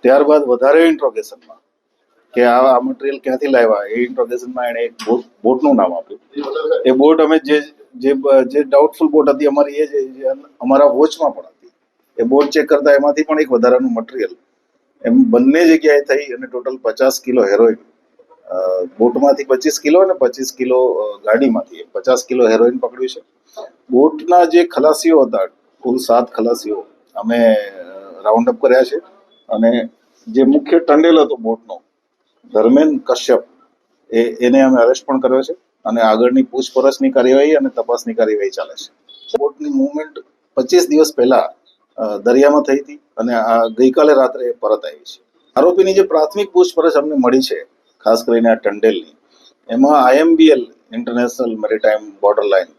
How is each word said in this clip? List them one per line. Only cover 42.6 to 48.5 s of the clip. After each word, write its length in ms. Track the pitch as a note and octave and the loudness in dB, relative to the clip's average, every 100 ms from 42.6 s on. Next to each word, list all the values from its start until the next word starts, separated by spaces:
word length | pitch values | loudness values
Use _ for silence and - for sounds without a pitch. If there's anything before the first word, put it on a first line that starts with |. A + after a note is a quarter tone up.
થઈ 160 | C#3 C#3 | 0 -4
હતી 220 | - - _ - | -4 -20 _ -8
અને 160 | A#2 | -4
આ 340 | A#2 A2 A2+ A#2 | -2 0 0 0
ગઈકાલે 460 | A2+ C3 C3 D3+ | 0 0 2 2
રાત્રે 380 | C#3 B2+ B2+ B2 | 4 2 -2 -8
પરત 340 | A#2 G#2+ G#2+ D#2 | -6 -2 -4 -4
આવી 140 | D2 | -16
છે. 240 | - - _ _ _ - | -20 -20 _ _ _ 0
આરોપીની 380 | E3+ F3+ F#3+ | 0 2 2
જે 100 | F#3+ | 2
પ્રાથમિક 480 | - D#3 D3+ G3+ G3 | 2 0 -2 -4 -2
પૂછપરછ 400 | F3+ F3+ E3 D#3+ | 0 0 2 0
અમને 240 | D3 D3+ D3 | 0 -2 -2
મળી 260 | B2 C3 | 0 0
છે, 240 | C3 D#2+ - _ _ _ | -2 -8 -12 _ _ _
ખાસ 240 | - A2+ | -2 -2
કરીને 260 | A#2+ A#2 | 0 0
આ 60 | A#2 | 2